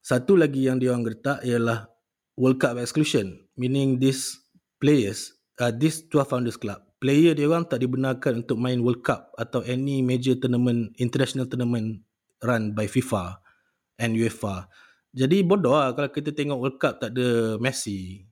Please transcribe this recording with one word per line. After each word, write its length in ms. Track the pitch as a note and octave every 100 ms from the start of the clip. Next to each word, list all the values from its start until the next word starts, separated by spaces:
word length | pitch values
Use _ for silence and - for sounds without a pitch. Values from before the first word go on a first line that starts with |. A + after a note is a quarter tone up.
Satu 320 | - B2+ B2
lagi 320 | G3 D#3 C3+
yang 160 | C3 C3
dia 160 | B2+ B2
orang 80 |
gertak 400 | A2+ A2 C#3 C#3+
ialah 480 | B2+ A#2+ A#2 A2+ G#2+ _ _ _ _ -
World 160 | B2+ C3
Cup 240 | C3+ A#2+
exclusion. 560 | A#2+ - D3+ C3+ F#2+ E2+ _ -
Meaning 400 | B2 C#3 C3+ B2+
these 400 | C3+ C3 - - _ _ _ _
players, 560 | C#3 D3 G2+ G2+ - _ _ -
ah, 80 | A#2+
these 400 | A2+ D#3 D#3 -
twelve 240 | D3+ C#3
Founders 240 | B2+ A#2+ -
Club, 240 | G#2+ G2 _ _
player 320 | B2+ C#3+ E3 D3
dia 160 | D3
orang 160 | E3 E3+
tak 160 | B2
dibenarkan 640 | B2+ C3 C3 C3 C#3+ A#2 A#2
untuk 80 | A#2
main 240 | B2+ B2
World 240 | A#2+ A#2+
Cup 240 | - B2 - -
atau 240 | A2+ B2 A2
any 320 | B2+ C#3 C3+
major 400 | B2+ B2+ B2+ B2+
tournament, 560 | B2+ B2 B2 A#2+ A2+ -
international 560 | B2 A#2+ C3 C3+ B2+
tournament 480 | B2+ A#2+ A#2+ A2 G#2 _ _ _ _
run 320 | A#2+ A#2+ A2
by 160 | G#2 G#2+
fifa 560 | C3 A#2+ G#2+ F2+ F#2+ _ _ _ _ _ _
and 160 | A#2 A2+
uefa. 560 | A2+ - G#2 F#2 F#2 _ - _ _
Jadi 320 | B2+ C3 F#3+
bodoh 320 | F3+ G3+ E3+ D3
lah 160 | C3+
kalau 160 | B2 C#3+
kita 240 | D3+ D3+
tengok 240 | D3 D3 C#3
World 240 | C3 C3
Cup 240 | D3 -
tak 80 | A#2
ada 480 | B2 B2 A#2 A2+ A2
Messi 640 | B2+ B2+ - G2 F#2 G2 F#2+